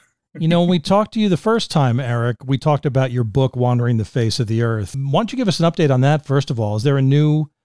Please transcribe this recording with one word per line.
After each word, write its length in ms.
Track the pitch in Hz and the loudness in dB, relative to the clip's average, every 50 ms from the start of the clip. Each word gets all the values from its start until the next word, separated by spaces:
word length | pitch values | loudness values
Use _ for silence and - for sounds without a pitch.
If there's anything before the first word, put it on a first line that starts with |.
| _ _ _ _ _ _ _ 156 | _ _ _ _ _ _ _ -4
You 100 | 165 160 | -2 0
know, 120 | 170 175 | 2 2
when 100 | 175 175 | 2 2
we 80 | 180 170 | 0 0
talked 340 | - - 190 202 214 - - | 0 2 0 0 0 0 -2
to 80 | 226 | -2
you 80 | 214 202 | 0 0
the 80 | 175 | 0
first 340 | - - 220 226 226 - - | 0 0 0 0 0 -2 -2
time, 300 | - 160 139 123 113 127 | 0 0 2 2 0 0
Eric, 380 | 139 117 120 120 117 120 113 - - | -2 -2 -4 -2 -2 -2 -4 -6 -4
we 100 | 131 139 | -4 -4
talked 300 | 127 - 156 147 139 - | -2 0 0 0 0 0
about 260 | 147 120 135 131 127 120 | -2 0 0 0 0 0
your 100 | 123 117 | -2 -4
book, 320 | 107 95 139 131 127 - | -2 0 0 0 0 0
Wandering 440 | 123 123 123 123 120 120 120 120 113 | 0 0 2 2 2 2 0 0 0
the 60 | 104 | -2
Face 340 | - - 127 117 110 - - | -2 -2 -2 -2 -2 0 -2
of 60 | 120 | -2
the 160 | 101 113 113 120 | -2 0 0 0
Earth. 340 | 117 113 110 101 - - | 0 -2 -2 -6 -6 -8
Why 240 | 135 139 139 143 185 | -8 -6 -2 0 0
don't 100 | 233 202 | 0 -2
you 60 | - | -4
give 100 | 247 247 | -4 -2
us 140 | 196 151 - | -2 0 0
an 100 | 165 170 | 0 0
update 200 | 165 - 165 139 | 2 2 2 2
on 100 | 131 127 | 2 2
that, 240 | 131 143 151 147 - | 4 2 2 0 -2
first 260 | - 135 143 139 - | -2 -2 -2 -2 -2
of 80 | 139 113 | -4 -4
all? 160 | 110 104 104 | -2 -2 -2
Is 80 | 107 107 | 0 0
there 120 | 147 139 | 0 2
a 60 | 139 135 | 2 2
new 480 | 131 139 147 151 151 151 156 151 - _ _ _ | 2 4 4 4 2 2 0 -2 -4 _ _ _